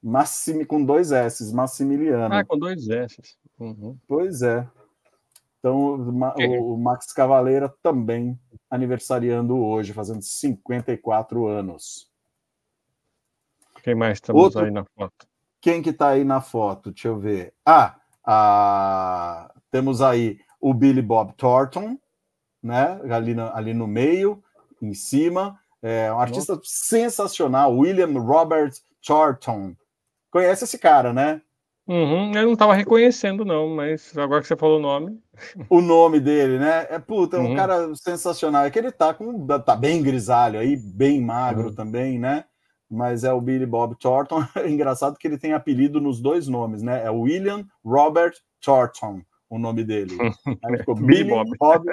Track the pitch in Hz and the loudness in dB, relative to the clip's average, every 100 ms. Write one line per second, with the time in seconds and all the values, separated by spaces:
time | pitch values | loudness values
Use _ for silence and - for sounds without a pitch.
0 | 113 127 - - - 156 147 151 135 147 | -2 0 0 -2 -6 -6 -2 -2 2 2
1 | 175 135 117 - 107 120 131 - 139 143 | 2 2 0 -4 -6 -4 -4 -2 -2 0
2 | 156 123 113 202 202 156 170 185 113 113 | 0 0 0 -2 -2 -4 -4 -8 -6 -6
3 | 123 - - _ _ _ 117 110 104 131 | -6 -12 -20 _ _ _ -16 -14 -16 -18
4 | _ 143 185 151 123 117 123 _ _ _ | _ -2 -2 -2 0 0 -6 _ _ _
5 | _ _ _ - _ _ 127 135 139 139 | _ _ _ -20 _ _ -2 0 0 -2
6 | 120 123 131 139 123 123 120 117 120 123 | -4 -4 -4 -2 -2 -2 -4 -2 -2 -4
7 | - - 131 135 127 135 139 _ 170 139 | -6 -2 2 4 4 0 -2 _ -2 -2
8 | 113 117 120 127 _ 113 _ 127 127 123 | -2 -4 -6 -8 _ -20 _ -6 -4 -4
9 | - 127 120 120 120 127 110 110 101 104 | -4 -2 0 -2 0 0 0 -2 -4 -8
10 | 101 110 95 - 143 110 - 123 120 113 | -10 -10 -10 -6 -4 -6 -6 -8 -6 -6
11 | - 110 110 120 110 104 98 80 - - | -2 -4 -2 -4 -2 -4 -8 -12 -18 -18
12 | _ _ _ _ _ _ _ _ _ _ | _ _ _ _ _ _ _ _ _ _
13 | _ _ _ _ _ _ _ - - 117 | _ _ _ _ _ _ _ -10 -4 0
14 | 113 101 - 147 190 110 107 104 98 _ | 0 -2 2 4 4 2 -4 -4 -10 _
15 | 95 _ _ _ _ _ 170 170 156 156 | -14 _ _ _ _ _ -2 -2 -4 0
16 | 143 135 135 135 131 117 104 95 - 98 | 2 2 0 -2 -4 -4 -4 -6 -14 -10
17 | 117 107 101 98 90 _ - 156 117 - | -8 -6 -6 -6 -8 _ 4 6 6 -2
18 | _ _ - 110 107 104 101 101 98 95 | _ _ 0 4 4 4 4 2 0 -2
19 | 92 90 87 85 85 _ _ 131 131 123 | -4 -4 -6 -10 -16 _ _ -2 -2 2
20 | 135 120 117 98 _ _ 139 123 139 131 | 2 2 -2 -6 _ _ -2 4 4 4
21 | 110 113 101 - 127 123 131 175 208 262 | 2 0 0 -2 2 2 2 -4 -8 -12
22 | _ _ _ _ _ _ 117 120 143 190 | _ _ _ _ _ _ -4 0 0 -2
23 | 135 117 117 117 113 113 110 117 110 107 | -4 -4 -2 -6 -6 -8 -6 -6 -4 0
24 | 139 180 196 202 _ _ _ _ 107 98 | 0 2 0 -4 _ _ _ _ -12 -10
25 | - 135 165 180 196 196 _ _ 113 113 | -2 0 0 -2 -6 -10 _ _ -6 -2
26 | 110 113 123 117 - 175 - - - 226 | -2 -2 -2 -4 -6 -6 -6 -8 -2 0
27 | 240 226 196 - 151 131 139 123 156 190 | 0 -4 -8 -2 0 4 4 4 2 2
28 | 175 135 117 156 160 160 147 131 _ _ | 0 0 2 2 4 0 0 -4 _ _
29 | - 147 156 131 - 110 95 87 _ _ | 0 2 2 0 -6 -8 -8 -14 _ _
30 | _ _ _ 175 180 190 240 240 165 147 | _ _ _ 2 2 2 -4 0 6 6
31 | 123 120 143 156 _ _ _ _ - 175 | 6 0 -2 -2 _ _ _ _ -4 0
32 | 151 165 208 208 226 226 214 196 202 226 | 2 0 0 0 2 4 6 4 6 6
33 | 240 240 202 196 208 156 156 160 147 156 | 6 4 -4 -4 -2 -2 -2 -4 -4 -6
34 | - 156 143 147 139 160 156 156 143 143 | -8 -6 0 0 0 0 2 2 2 -4
35 | 165 220 _ _ - 196 127 175 175 165 | -6 -12 _ _ -20 -18 4 4 6 6
36 | 165 156 139 147 135 127 147 165 165 160 | 8 6 2 2 2 2 2 0 -2 -10
37 | - 202 175 135 123 135 190 180 165 147 | -6 -2 0 0 -2 0 0 0 -2 -6
38 | - 175 180 165 160 143 143 175 247 - | -8 -6 -4 -2 0 2 2 0 -4 0
39 | 156 160 220 233 135 143 135 110 139 170 | 0 0 -8 -8 -2 -2 2 0 2 0
40 | 139 131 107 123 120 107 120 143 104 92 | 0 -2 0 2 2 2 -2 -2 -6 0
41 | 135 143 120 117 127 110 113 104 110 117 | 2 2 0 -2 -2 -2 -4 -6 -8 -6
42 | 131 123 127 143 - _ _ _ _ 113 | -4 -4 -4 -4 -8 _ _ _ _ -6
43 | 123 120 127 127 123 131 127 117 117 120 | -4 -2 -2 -2 -2 -2 -2 -2 -4 -2
44 | 127 131 139 160 135 - 175 147 135 127 | 0 0 0 -4 -4 -6 -4 -2 -2 -2
45 | 143 143 160 147 156 151 - 127 143 147 | -4 -4 -8 -6 -4 -4 -2 0 0 0
46 | 143 120 127 170 139 123 117 107 113 123 | -2 -2 -2 -2 -2 -4 -4 -6 -6 -4
47 | 113 113 117 175 196 208 196 _ 110 131 | -4 -2 0 0 -4 -6 -12 _ 0 4
48 | 147 156 170 - _ _ - 135 117 - | 4 4 0 -2 _ _ 2 4 2 -4
49 | 110 98 90 _ _ 113 117 113 110 107 | -10 -10 -16 _ _ -8 -4 -4 -2 -4
50 | 98 90 120 110 - 123 117 120 - 110 | -4 -4 -4 -4 -8 -6 -4 -4 -2 -2
51 | 120 170 - 113 110 120 147 165 170 | 4 4 4 0 -2 2 4 4 2